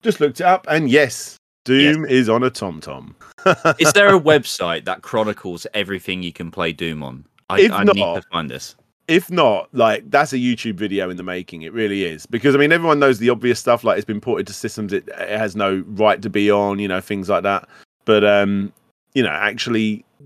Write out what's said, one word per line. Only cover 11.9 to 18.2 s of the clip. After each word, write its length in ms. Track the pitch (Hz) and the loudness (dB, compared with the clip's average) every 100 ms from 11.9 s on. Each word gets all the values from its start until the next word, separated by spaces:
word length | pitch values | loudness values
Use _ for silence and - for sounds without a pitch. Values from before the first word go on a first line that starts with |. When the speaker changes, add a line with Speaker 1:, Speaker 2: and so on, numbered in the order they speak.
| 98 | -2
Speaker 1:
is. 200 | 87 80 | -6 -8
Because, 300 | - 120 143 | -8 0 2
I 40 | 139 | 4
mean, 120 | 147 | 4
everyone 280 | 170 165 147 | 2 2 2
knows 180 | 139 123 | 2 2
the 120 | 117 | 0
obvious 280 | 117 120 113 | 0 0 -2
stuff. 240 | - 120 | 0 0
Like, 140 | 113 95 | 2 -2
it's 60 | 107 | -4
been 140 | 104 | -8
ported 260 | 127 101 98 | -4 -4 -6
to 60 | |
systems. 400 | 104 110 - 104 | -8 -10 -8 -6
It, 160 | 98 - | -6 -8
it 280 | - 92 107 | -12 -8 -4
has 180 | 110 95 | -4 -2
no 260 | 98 95 90 | -2 -2 -6
right 340 | 101 107 92 | 0 2 2
to 80 | 104 | -2
be 200 | 101 104 | 0 2
on, 280 | 101 101 101 | 2 0 -2
you 80 | 101 | -4
know, 120 | 92 | -4
things 280 | - 101 92 | -6 -8 -2
like 140 | 92 | 0
that. 260 | 98 98 - _ _ _ | 0 -2 -4 _ _ _
But, 200 | - 107 | 2 4